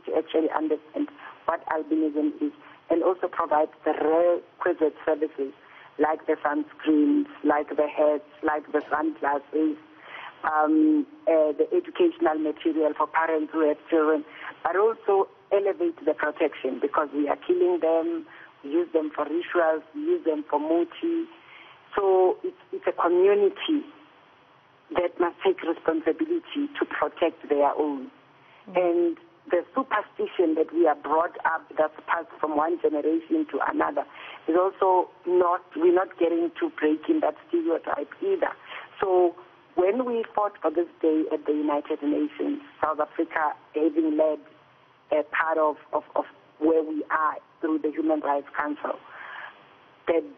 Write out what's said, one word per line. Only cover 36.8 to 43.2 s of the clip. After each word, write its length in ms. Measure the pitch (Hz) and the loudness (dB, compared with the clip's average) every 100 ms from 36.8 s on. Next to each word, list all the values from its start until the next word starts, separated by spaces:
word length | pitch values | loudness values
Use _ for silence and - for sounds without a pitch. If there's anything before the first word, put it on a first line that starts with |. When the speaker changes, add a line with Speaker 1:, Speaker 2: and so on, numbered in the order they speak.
Speaker 1:
breaking 400 | 311 320 - - | 0 0 0 0
that 140 | 151 - - | 0 -4 -4
stereotype 600 | 339 330 - - - 294 - | -2 0 -2 -4 -6 -8 -6
either. 300 | 381 370 - - - - - - | -2 0 -2 -4 -14 -18 -18 -4
So 320 | 392 180 175 - - - _ - | 2 4 4 0 -12 -20 _ 0
when 280 | 359 247 | 2 2
we 200 | 247 233 - | -2 -4 -2
fought 180 | - 208 - | -2 -2 -2
for 100 | - | -4
this 180 | 170 170 - | -2 -4 -2
day 240 | 160 156 156 | 0 2 0
at 140 | 156 147 | -4 -2
the 60 | |
United 500 | 151 151 147 - 156 | -2 -2 -2 -4 -4
Nations, 580 | 147 147 151 - 143 143 - - | -2 -2 -2 -4 -6 -6 -10 -6
South 160 | 156 151 | -4 -2
Africa 540 | 151 - | -4 -4